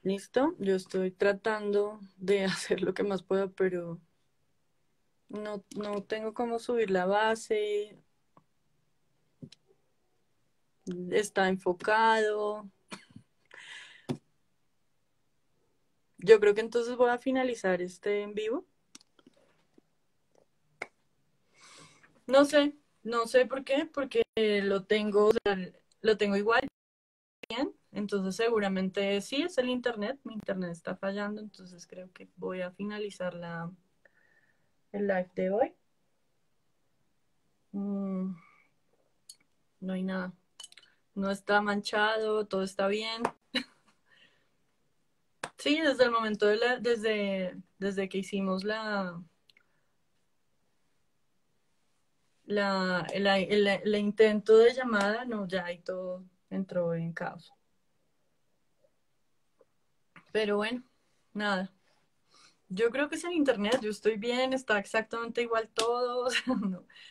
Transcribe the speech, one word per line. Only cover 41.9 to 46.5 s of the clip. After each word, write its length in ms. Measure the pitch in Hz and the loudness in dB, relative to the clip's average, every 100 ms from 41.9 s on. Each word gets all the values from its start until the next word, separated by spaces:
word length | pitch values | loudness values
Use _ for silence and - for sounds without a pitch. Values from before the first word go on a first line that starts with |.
| 214 214 220 220 214 208 | 0 2 0 0 -2 -2
todo 160 | 190 | -2
está 240 | 190 - 196 | -4 0 0
bien. 360 | 214 220 226 233 - _ | 0 -4 -4 -6 -6 _
<laughs> 220 | 247 - _ _ _ _ _ - _ _ _ _ _ _ _ _ _ _ _ - - | -4 -4 _ _ _ _ _ -20 _ _ _ _ _ _ _ _ _ _ _ -14 -6
Sí, 220 | 277 302 | 0 2
desde 260 | 311 247 247 | 2 4 4
el 60 | |
momento 360 | 233 220 214 | 4 0 2
de 100 | 208 | 2